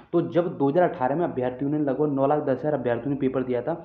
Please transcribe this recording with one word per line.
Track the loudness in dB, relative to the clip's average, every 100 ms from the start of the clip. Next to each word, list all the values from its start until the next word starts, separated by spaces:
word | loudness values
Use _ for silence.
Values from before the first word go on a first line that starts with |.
| -2
तो | -2
जब | 2 0 0 0
दो | 2
हज़ार | 4
अठारह | 2 2 0 0
में | -2
अभ्यर्थियों | -2 -4 -2 -2
ने | 0
लगभग | 0 0 0
नौ | 2 2
लाख | 2
दस | 0 0
हज़ार | 0
अभ्यर्थियों | 0 0 -2 -2
ने | 0
पेपर | 0 0
दिया | -2 -2
था, | -2 -6